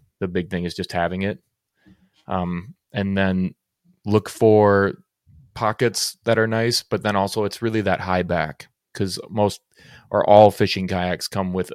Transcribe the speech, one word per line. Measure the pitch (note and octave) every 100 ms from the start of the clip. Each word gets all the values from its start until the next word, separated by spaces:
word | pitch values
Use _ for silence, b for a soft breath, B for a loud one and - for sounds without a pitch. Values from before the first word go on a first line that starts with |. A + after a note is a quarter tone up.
| _ _
The | F#2+
big | F#2 E2+
thing | F2+ F2
is |
just | - F2+
having | F2+ E2+ F#2
it. | G2 - _ _ _ _ b b b b -
Um, | F#2 F2 F2 G#2 - _
and | G#2 G2 G2
then | F#2+ F#2 F#2 - _ _ _ _ G#2
look | G#2+ -
for | - A2+ G#2+ G#2 G2+ G2 - _ _ _ - _
pockets | - A2 G#2+ A#2+ - - - -
that | A2
are | A2
nice, | A2+ A#2 A#2
but | - G#2
then | G#2 G2+
also | G2 A2+ G2+
it's | -
really | A#2 A2
that | G2 E2+
high | F2+ F#2
back, | F2 F2 D#2 - - _ _
'cause | - G2 F2+ -
most | G#2+ G#2 - _ B B B B
or | G#2 -
all | G#2 G#2+
fishing | - G2 G2 F#2
kayaks | F#2 F2+ F2 -
come | G2+ F#2+
with | F#2 F2+